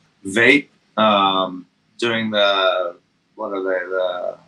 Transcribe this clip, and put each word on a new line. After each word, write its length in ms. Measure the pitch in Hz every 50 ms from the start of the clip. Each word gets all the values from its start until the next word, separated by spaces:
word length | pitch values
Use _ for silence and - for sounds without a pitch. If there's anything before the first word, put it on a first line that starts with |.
| _ _ _ _ -
vape, 420 | 98 98 113 117 120 143 143 143 - _ _ _ _ _
um, 720 | - 110 107 104 101 98 95 95 95 95 92 92 90 90 _ _ _ _ _ _ -
doing 320 | 117 120 117 113 113 110
the, 680 | 107 104 101 101 98 95 95 92 90 92 90 87 87 - _ _ _ _ _ _ _
what 180 | - 107 104 101
are 100 | 95 95
they, 240 | 95 92 92 90 90
the 480 | 92 92 92 90 90 90 90 90 87 - _